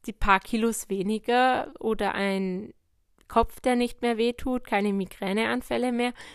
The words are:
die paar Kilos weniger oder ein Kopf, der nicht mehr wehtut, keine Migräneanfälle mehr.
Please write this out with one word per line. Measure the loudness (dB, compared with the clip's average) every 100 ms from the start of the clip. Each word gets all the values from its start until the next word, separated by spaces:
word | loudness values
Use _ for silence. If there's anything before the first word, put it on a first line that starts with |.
| -12
die |
paar | 0 4 4
Kilos | 4 0 0 0 -4
weniger | -4 -2 -2 2 4 4 2 -4 -6
oder | -4 -2 -2
ein | -2 0 0 -2 -4 -8 -16 _ _ _ _ -2
Kopf, | 0 0 0
der | 0 2
nicht | 0 -2
mehr | -2 0
wehtut, | 0 0 -2 -4 0
keine | 0 2
Migräneanfälle | 0 -4 -6 -2 0 0 -2 -2 -2 0
mehr. | 0 -2 -4 -14